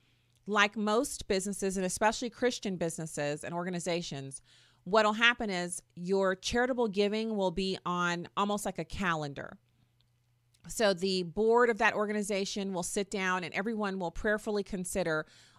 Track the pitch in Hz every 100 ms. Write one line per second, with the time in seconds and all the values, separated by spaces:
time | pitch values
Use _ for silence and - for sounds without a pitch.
0 | _ _ _ _ - 208 208 220 208 214
1 | 285 - - 190 196 196 196 190 185 -
2 | 214 226 240 - 247 - 208 180 170 165
3 | 160 - 147 151 - 170 175 175 180 170
4 | 175 139 135 - _ - _ _ 180 214
5 | 214 214 233 240 220 180 175 - - -
6 | 175 196 190 185 - 240 247 247 226 190
7 | 202 214 226 214 185 170 190 180 - 175
8 | 175 175 170 - 202 208 202 190 165 -
9 | 190 160 147 139 - - _ _ _ _
10 | _ _ _ _ _ _ 175 - 214 180
11 | 196 185 175 175 220 233 240 208 220 196
12 | 208 214 202 196 196 208 196 180 180 214
13 | 196 208 185 185 165 - 202 220 202 190
14 | 175 - 220 208 220 208 196 196 180 196
15 | 165 156 156 - -